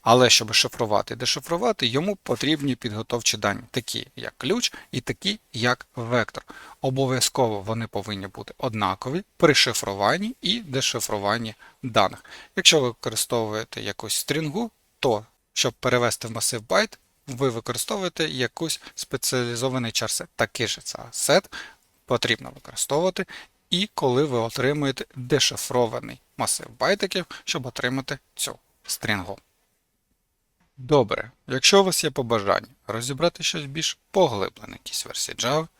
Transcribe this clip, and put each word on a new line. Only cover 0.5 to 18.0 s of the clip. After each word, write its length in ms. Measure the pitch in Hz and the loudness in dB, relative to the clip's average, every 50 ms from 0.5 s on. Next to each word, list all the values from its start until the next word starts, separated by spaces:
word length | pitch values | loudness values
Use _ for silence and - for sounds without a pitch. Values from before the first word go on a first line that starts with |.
шифрувати 600 | 110 - - 123 - - 123 107 104 101 104 - 117 | 2 2 2 2 0 -2 0 2 2 2 2 0 -6
і 20 | |
дешифрувати, 680 | 117 123 - - 151 - - 170 170 220 240 214 - - | -4 -2 -2 -2 -4 -2 -4 -4 0 0 0 0 0 0
йому 300 | 117 117 139 165 202 202 | 0 0 0 0 0 -4
потрібні 600 | - _ - 120 - - 139 156 151 143 139 123 | -4 _ -4 -2 0 2 0 0 0 0 -2 -2
підготовчі 600 | - - 120 104 107 110 _ - 120 110 - - | -2 -4 -6 -6 -6 -6 _ -4 -2 0 -2 -2
дані, 240 | 110 104 104 101 107 113 - | 0 0 -2 -2 -2 -8 -6
такі 380 | - 127 - - - 113 - - _ | -6 -6 -6 -4 -8 -8 -8 -10 _
як 180 | - 120 - _ _ | -10 -10 -10 _ _
ключ 340 | - 135 196 247 240 - - - - _ | -2 -2 0 0 0 -4 -4 -6 -16 _
і 100 | - 180 | -6 -6
такі 400 | - - 127 _ - 190 208 - _ _ | -4 -4 -8 _ -4 -4 -4 -4 _ _
як 340 | - 113 113 123 123 _ - _ _ | -6 0 2 2 2 _ -4 _ _
вектор. 480 | - 117 113 123 120 107 - - - - - - - - - - _ | -10 -4 0 2 2 2 0 -6 -14 -14 -14 -20 -20 -20 -20 -14 _
Обов'язково 800 | - 135 131 131 135 127 131 123 - - _ - 131 113 107 101 | -2 -2 0 2 2 2 2 0 0 0 _ 2 2 2 2 -4
вони 260 | 95 107 110 113 113 | -4 -4 -4 -4 -4
повинні 400 | 110 - 104 95 107 104 98 95 | -6 -6 -8 -6 -6 -8 -8 -8
бути 280 | 95 _ - - - - _ | -12 _ -14 -16 -16 -10 _
однакові 680 | - 131 107 110 104 92 95 - - 127 139 180 202 _ _ | -6 -4 -2 -2 -2 -2 -2 -2 -6 -6 -6 -6 -8 _ _
при 180 | _ - 160 139 | _ 6 6 6
шифруванні 840 | - - 131 110 - - - 98 98 101 104 139 180 202 226 262 _ | 6 4 2 2 -2 -4 -4 -2 2 2 2 4 2 -2 -6 -6 _
і 200 | - 175 202 240 | -4 -4 -4 -4
дешифруванні 920 | 220 151 123 131 - - - 120 - - 107 104 98 101 107 117 117 110 107 _ - - _ _ | -4 -4 -4 -2 -2 0 -2 -2 -4 -4 -4 0 0 0 0 0 -2 -8 -10 _ -20 -20 _ _
даних. 420 | - 127 110 - 98 92 - - _ - - - - - _ | -10 0 4 4 4 4 0 -6 _ -20 -20 -20 -20 -8 _
Якщо 240 | - 185 - - 156 | 4 6 6 6 6
ви 80 | 131 120 | 4 2
використовуєте 920 | 113 _ - 127 110 - - - 123 117 110 107 107 107 113 _ - 117 | -2 _ -6 -4 -2 -2 -2 0 0 0 0 0 -2 -4 -6 _ -10 -8
якусь 340 | 107 104 101 - - 117 - | -8 -8 -8 -8 -6 -4 -4
стрінгу, 560 | - - - 143 151 160 151 143 202 240 220 _ _ _ _ _ _ | -4 -2 -2 -2 -2 -2 -2 -4 -4 -4 -6 _ _ _ _ _ _
то, 260 | - 139 110 104 110 _ _ _ _ _ | 2 2 2 2 -2 _ _ _ _ _
щоб 200 | _ - - 123 | _ -2 -2 -2
перевести 560 | - _ - 127 123 123 120 113 - - - 113 | -2 _ -2 2 2 4 2 2 0 -2 -8 -10
в 20 | |
масив 380 | 113 113 - - - 117 110 - | -6 -4 -2 -2 -2 -4 -4 2
байт, 300 | 180 190 220 220 - _ _ _ _ _ _ | 2 2 2 2 -4 _ _ _ _ _ _
ви 220 | - 131 120 139 131 | -12 -4 -2 -2 0
використовуєте 800 | 113 117 - - 120 113 - - 220 208 | 0 -2 -6 -6 -4 -4 -4 -4 -4 -4